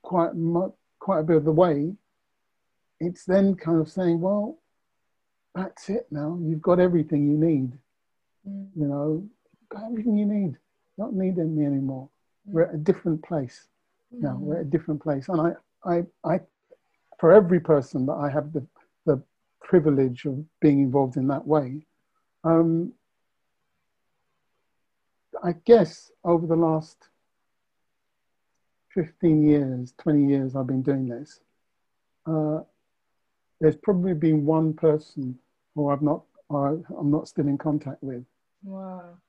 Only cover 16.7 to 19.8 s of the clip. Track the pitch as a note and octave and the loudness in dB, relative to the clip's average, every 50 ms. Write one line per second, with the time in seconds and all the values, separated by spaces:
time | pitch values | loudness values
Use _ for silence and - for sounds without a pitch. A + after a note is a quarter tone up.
16.7 | - _ _ _ _ _ _ _ - - - D#3+ F#3 A3 G3 E3 F3+ E3+ E3 - | -20 _ _ _ _ _ _ _ -6 2 6 8 8 8 8 6 0 0 2 2
17.7 | D#3 C#3+ C3 - - C#3 B2+ C3+ - - C#3+ C#3+ C3+ D3+ C#3+ D3 D#3+ D3 B2 - | 2 2 2 -2 -4 -4 -2 -2 -4 -4 -4 -4 -4 -4 -6 -4 -8 -10 -10 -10
18.7 | _ _ _ _ _ _ _ E3 D3+ C3+ - _ _ _ _ _ _ _ - - | _ _ _ _ _ _ _ 0 0 0 -2 _ _ _ _ _ _ _ -4 2
19.7 | - F3+ | 2 4